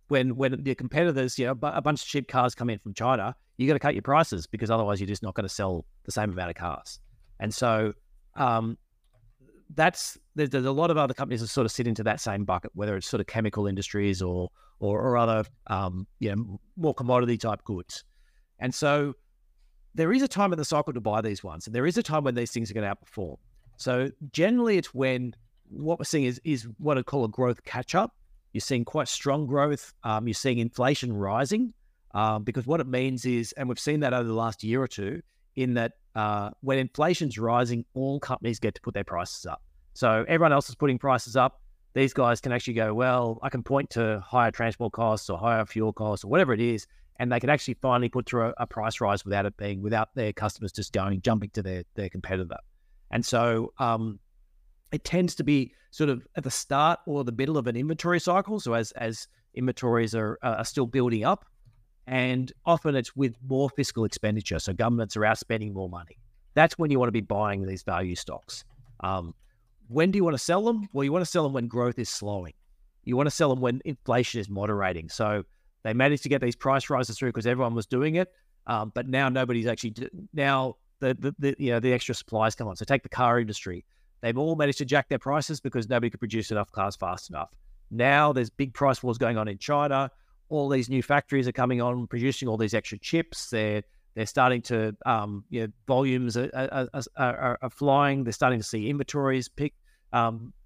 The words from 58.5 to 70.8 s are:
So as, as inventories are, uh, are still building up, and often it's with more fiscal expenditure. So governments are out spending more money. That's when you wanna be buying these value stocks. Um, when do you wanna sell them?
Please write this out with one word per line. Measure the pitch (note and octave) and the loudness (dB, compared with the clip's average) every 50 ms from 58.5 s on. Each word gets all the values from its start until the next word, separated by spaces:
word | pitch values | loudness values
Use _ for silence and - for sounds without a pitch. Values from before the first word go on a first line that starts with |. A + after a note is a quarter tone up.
| A3 G#3+ | -4 -4
So | - B2 A#2 | -2 0 0
as, | A#2 A2+ - - | 0 0 -2 -6
as | - A#2 A2+ A2+ - - - _ _ _ _ - | -6 -6 -6 -6 -6 -12 -16 _ _ _ _ -8
inventories | - B2 B2+ B2 - - B2 A#2 A#2 A#2 A2 A2+ | -4 -2 -2 -2 0 0 2 2 4 2 2 0
are, | A2+ A2 G#2+ A#2 - - | -2 -2 -2 -4 -4 -2
uh, | B2 A2+ - | -2 -2 -2
are | - | -4
still | - - C#3+ C3 | -4 0 0 0
building | A#2 - C3+ B2 B2 A#2 A2 G#2 | 2 2 2 2 2 2 2 2
up, | C#3 G3 - - _ _ _ - - _ _ _ _ _ _ - | 2 0 0 -2 _ _ _ -20 -20 _ _ _ _ _ _ -10
and | - B2+ C3 B2 B2+ B2+ B2+ B2+ B2+ - _ - | -4 -2 0 0 2 0 0 -2 -4 -6 _ 2
often | F3 E3+ D#3 - D#3+ C#3+ | 2 2 4 4 2 2
it's | C3+ A#2 - - | 0 0 -2 -2
with | C3 C#3 B2+ A#2 - B2+ C3 | -2 0 0 -2 -4 -6 -2
more | C3 C3 C#3+ C3+ | 0 2 2 0
fiscal | - - C#3+ - - - A2 | 0 -2 -4 -2 0 0 0
expenditure. | G2+ - - - G#2+ G#2+ G#2+ G2+ - - D#2+ | 0 -2 -2 -2 0 0 0 -2 -2 -4 -4
So | - - F#2 | -2 -2 -2
governments | E2+ A2+ A2+ A#2+ A#2 A2+ G2+ - | 0 2 2 2 0 0 -2 -2
are | A2 G#2+ | 2 2
out | G#2+ A2 - | 2 2 2
spending | - - A#2 A2 G#2+ G#2+ G2+ | 0 -4 -4 -4 -4 -6 -6
more | F#2+ F#2+ F2+ | -6 -8 -8
money. | F2 E2+ E2+ - - - - - _ _ _ _ - | -8 -12 -14 -16 -20 -20 -20 -20 _ _ _ _ 4
That's | D3 D#3+ E3 - - | 6 6 6 6 2
when | E3 D3+ C#3+ | 0 2 4
you | C3 | 4
wanna | B2 A#2+ | 4 4
be | G#2+ A2+ | 2 0
buying | G2 - G#2+ G2+ G#2+ G#2 G2+ G2 G2 | 0 0 0 0 0 0 0 -2 -2
these | F#2+ F#2+ F2+ - | -4 -6 -6 -4
value | - F#2 E2+ F#2 F2+ F2+ | -4 -2 -2 -2 -2 -4
stocks. | - - - - - - - - - - - - - - - - - | -6 -8 -8 -10 -12 -12 -14 -16 -16 -16 -20 -20 -20 -20 -20 -16 -8
Um, | - F#2 F#2+ F#2 F2 E2 - _ _ _ _ _ _ _ _ _ - - | -4 -4 -2 -4 -4 -8 -12 _ _ _ _ _ _ _ _ _ -12 -4
when | A#2 C#3 D#3+ F#3 F#3+ | 2 2 4 4 4
do | G3+ | 4
you | F#3 | 4
wanna | E3+ D3+ B2 | 2 2 0
sell | - - E3+ F#3+ G#3+ | 0 2 2 2 2
them? | A#3 A#3 A3 | 2 0 0